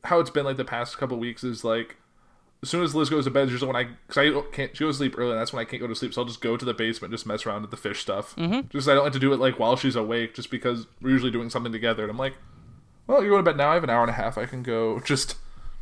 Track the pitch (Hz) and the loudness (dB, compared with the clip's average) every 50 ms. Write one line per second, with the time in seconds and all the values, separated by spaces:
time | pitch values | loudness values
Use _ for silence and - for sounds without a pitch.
0 | - - 180 170 165 - - 147 143 139 135 127 135 - - 120 120 120 - - | 0 4 4 4 4 2 0 -2 0 0 -2 -4 -4 -4 -4 -6 -6 -6 -6 -6
1 | - 131 127 117 113 120 117 - - 127 120 107 - 117 113 117 110 - - _ | -4 -4 -4 -4 -4 -6 -6 -6 -6 -6 -6 -4 0 0 0 0 0 -4 -10 _
2 | _ _ _ _ _ _ _ _ _ _ _ _ - - - 170 180 160 139 156 | _ _ _ _ _ _ _ _ _ _ _ _ -10 -4 -2 0 0 2 2 2
3 | 156 135 156 151 135 135 123 139 139 185 123 123 139 131 127 120 123 120 120 - | 2 2 2 2 2 2 4 4 2 4 0 -2 -2 -2 0 -2 -2 -4 -6 -18
4 | - _ - 143 139 151 151 143 143 - - - 139 123 - - 147 156 143 135 | -18 _ 0 4 4 4 4 2 -2 -4 -6 -6 -6 -6 -4 -2 -2 0 0 0
5 | 143 131 135 - 123 123 117 110 113 117 - 127 117 - - 120 120 120 113 - | 0 -2 0 0 0 0 0 0 -2 -4 -4 -6 -6 -6 -6 -8 -6 -6 -4 -4
6 | - 120 - - 123 120 117 - - 120 117 117 127 123 117 - 113 110 113 110 | -6 -6 -4 -4 -4 -4 -6 -6 -2 -2 -2 -2 -2 -4 -2 -2 -2 -2 -2 -4
7 | - 87 107 113 - 110 107 107 - 113 101 104 107 101 - - - 104 101 - | -6 -8 -8 -8 -6 -6 -6 -4 -4 -4 -6 -6 -6 -10 -12 -6 -6 -6 -6 -6
8 | - - 98 98 104 - - - 165 170 202 254 277 - - 147 131 143 139 139 | -4 -4 -4 -4 -4 -8 -6 -4 -2 0 0 -2 -2 -4 -4 -2 4 6 6 6
9 | 143 147 131 135 135 135 139 120 127 127 123 - 117 113 123 - - 135 120 120 | 6 4 2 2 4 4 4 4 4 2 2 2 2 2 2 2 2 0 0 0
10 | 110 107 117 117 117 113 - - 117 - - 120 - 127 120 117 113 - _ - | 0 0 0 -2 -2 -4 -6 -10 -10 -8 -8 -4 -2 -2 -2 -2 -6 -12 _ -8
11 | - 131 131 131 123 127 110 120 117 117 - 127 117 120 113 110 110 117 113 110 | 0 2 2 4 4 2 0 -2 -4 -2 -4 -4 -4 -4 -6 -2 0 0 0 0
12 | 107 104 107 123 135 135 131 - - - - - - - - - - _ _ _ | -2 -4 -4 -4 -4 -4 -4 -8 -18 -20 -20 -20 -20 -20 -20 -20 -20 _ _ _
13 | - - 254 285 196 208 202 202 185 165 160 143 139 147 156 175 165 135 117 120 | -2 2 4 4 6 6 6 6 6 4 4 4 4 4 4 4 4 2 4 4
14 | 120 117 113 113 104 113 117 - 110 131 - 127 123 123 117 113 113 113 110 113 | 4 4 2 0 -2 -2 -2 -4 -6 -6 -6 -8 -4 -2 0 0 2 0 0 -2
15 | 127 - 147 135 - - - - - - - - - - - - | 0 0 0 0 0 -2 -6 -8 -10 -12 -14 -10 -10 -8 -8 -8